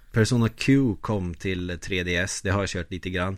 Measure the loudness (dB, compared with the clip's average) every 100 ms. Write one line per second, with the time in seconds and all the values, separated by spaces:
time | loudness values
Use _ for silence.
0 | -2 2 4 4 2 0 4 4 4 0
1 | -2 -2 -2 -4 -4 -4 -4 -6 -4 -2
2 | 0 0 0 -2 0 0 0 -4 -6 -8
3 | -4 -2 -2